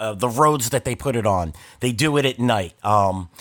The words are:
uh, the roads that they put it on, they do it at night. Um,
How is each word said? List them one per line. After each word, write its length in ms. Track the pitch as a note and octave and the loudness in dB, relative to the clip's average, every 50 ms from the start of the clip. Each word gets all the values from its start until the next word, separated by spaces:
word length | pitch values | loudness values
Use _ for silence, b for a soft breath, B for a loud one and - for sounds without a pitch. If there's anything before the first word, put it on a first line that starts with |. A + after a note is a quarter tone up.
uh, 140 | A2 A2 G#2 | -8 -8 -4
the 140 | F#2 A#2+ B2 | -2 -2 -2
roads 420 | A2 B2+ D3+ D3+ D3+ C#3+ A#2 A#2 | 2 4 4 4 4 2 0 -2
that 140 | - B2+ - | -2 -2 -2
they 120 | A2 A#2+ | -4 -6
put 180 | - - C#3+ A#2+ | -4 -4 -4 -2
it 120 | A#2+ G#2 | 0 0
on, 280 | G#2+ G2 F#2 E2+ D#2+ D#2 B B B B B | 0 0 0 -2 -4 -8 B B B B B
they 140 | - B2+ | -4 -4
do 240 | A#2+ G#2 C#3+ D#3 C#3+ | -2 0 0 0 2
it 100 | D3 C3+ | 2 0
at 140 | C3 B2+ - | 0 0 0
night. 340 | A#2+ B2 A#2 G#2 F#2 E2 - _ - | 0 0 0 0 -2 -6 -8 _ -2
Um, 460 | G#2 G#2 G#2 G2 G2 F#2 F#2+ F2+ E2+ B B | 2 2 4 2 2 0 -2 -6 -10 B B